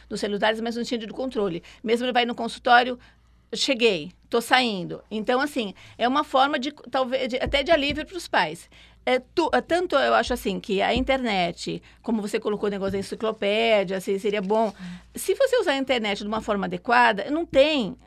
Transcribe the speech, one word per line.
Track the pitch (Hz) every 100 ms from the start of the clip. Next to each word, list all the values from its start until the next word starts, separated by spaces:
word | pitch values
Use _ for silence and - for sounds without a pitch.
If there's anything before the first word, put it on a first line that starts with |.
| -
nos | 214
celulares, | 214 202 214 226
mas | 226 233
no |
sentido | 233 240 214
de |
controle. | 214 262 247 202 170 - -
Mesmo | 208 226 254
ele |
vai | 247
no | 240
consultório, | 240 233 - - 240 254 247 - _ _ _ _
"Cheguei, | 220 - 254 233 180 165 - -
tô | 240
saindo". | 233 254 247 196 160 160 -
Então, | 214 220 247
assim, | 294 285 208 - - -
é | 240
uma | 277
forma | - 269 277 302
de, | 262 - -
talvez, | 262 254 262 262
de, | 240
até | - 277
de | 294
alívio | 330 277 294 302
pros | 359 -
pais. | - 170 170 - - - - -
É | 254
tu-, | 254 - 320
é | 247
tanto | 240 339 359
eu | 285 240
acho | 226 233
assim | 247 - 185
que | - 190
a | 190
internet, | 226 262 269 240 196 170 175 - 170 - -
como | - 226
você | 208 214
colocou | 220 208 208
o |
negócio | 196 196
da | 196
enciclopédia, | 196 214 220 - 202 214 226 214 190 190
se | 196 196
seria | 208 208
bom. | 190 220 226 - 180 180 -
Se | - - 381
você | 539 494
usar | 349
a | 269
internet | 269 247 214 202
de | 208
uma | 220
forma | 214 208 185
adequada, | 175 - 240 240 202 -
não | 302 339
tem. | 269 294 302 196 -